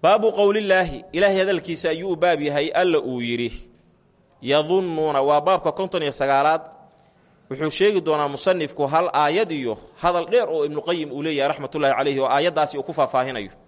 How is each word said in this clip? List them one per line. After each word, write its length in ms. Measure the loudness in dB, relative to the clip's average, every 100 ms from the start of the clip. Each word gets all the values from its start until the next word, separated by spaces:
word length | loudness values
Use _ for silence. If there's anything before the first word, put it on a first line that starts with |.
Baabu 240 | 4 4 2
qowlillaahi, 720 | 4 2 2 2 2 2 -4 -8
Ilaahay 260 | 0 2 2
hadalkiisa 500 | 0 -2 -4 -4 -2
ayuu 220 | -4 -4
u 40 | 0
baab 240 | 2 2
yahay, 280 | 0 -2 0
Alla 240 | 0 2 2
uu 200 | 0 -6
yidhi, 300 | -4 -4 -4 -6 -18 _ _ _ _ _ _ _
"Yadunnuuna," 800 | 0 0 2 0 0 -2 0 0
waa 180 | 2 2
baabka 320 | 2 0 0
konton 300 | -4 -4 -4
iyo 100 | -4
sagaalaad. 480 | -2 0 2 2 0 -4 -20 -20 _ _ _ _ _ _
Wuxuu 200 | -6 -4
sheegi 300 | 2 2 2
doonaa 280 | 0 0 0
musanifku 580 | -2 0 0 -2 -2 0
hal 220 | 2 2
aayad 360 | 2 2 2 -2
iyo 260 | -2 -4 -6 -10 -4
hadal 240 | 0 0 2
dheer 200 | 0 0
oo 160 | -2
Ibnu 160 | -2 -4
Qayyim 300 | -4 -4 -4
uu 100 | -6
leeyahay 260 | -4 -2 -2
raxmatullaahi 420 | -2 -6 0 0 2
calayhi, 240 | 0 0
oo 80 | 2
aayaddaasi 500 | 2 2 0 -2 -2
uu 40 |
ku 100 | -8
faahfaahinayo. 580 | -2 0 2 -2 -4 -10 -14